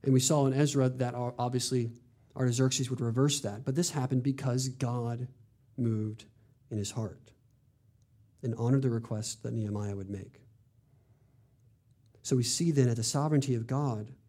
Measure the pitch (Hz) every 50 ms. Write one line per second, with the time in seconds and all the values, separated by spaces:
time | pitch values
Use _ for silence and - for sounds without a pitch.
0 | - 139 131 131 127 - 156 147 139 135 131 139 151 143 139 139 131 127 127 127
1 | 127 120 123 123 123 123 123 - 120 120 127 123 120 - 127 123 117 113 113 -
2 | - - _ _ _ _ _ - 131 123 117 120 131 127 131 - 131 120 127 -
3 | 117 117 113 127 139 147 143 - - 101 104 117 135 143 131 160 175 - - 147
4 | 127 131 135 127 123 139 131 131 - 135 120 131 131 131 127 - 135 120 120 123
5 | 117 117 120 120 127 127 - - - _ _ _ _ _ _ - 120 113 110 107
6 | 107 107 107 - - - _ _ _ _ _ _ _ _ 110 107 101 - - 120
7 | 110 95 - - - - - _ _ _ _ _ _ _ _ _ _ _ _ _
8 | _ _ _ _ _ _ _ _ - 123 110 - 117 120 135 139 135 123 117 117
9 | 117 - 113 107 107 - - - - 117 117 113 107 104 104 104 104 101 101 98
10 | 98 95 101 95 - - - - - - _ _ _ _ _ _ _ _ _ _
11 | _ _ _ _ _ _ _ _ _ _ _ _ _ _ _ _ _ _ _ _
12 | _ _ _ - _ - 139 127 120 - - - 170 170 151 139 127 120 113 117
13 | 110 - - 143 147 151 156 143 131 131 123 113 113 113 127 139 147 135 113 107
14 | 107 120 135 _ _